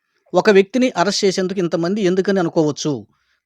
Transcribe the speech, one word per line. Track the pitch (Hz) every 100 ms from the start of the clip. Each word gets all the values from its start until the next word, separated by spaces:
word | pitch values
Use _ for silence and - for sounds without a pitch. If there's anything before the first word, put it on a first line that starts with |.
| _ _ _
ఒక | 175 180
వ్యక్తిని | 196 196 254 254 175
అరెస్ట్ | 175 185 202
చేసేందుకు | 180 185 190
ఇంతమంది | 175 175 165 208
ఎందుకని | 190 190 185 196
అనుకోవచ్చు, | 170 - 151 139 151 131 101 _ _ _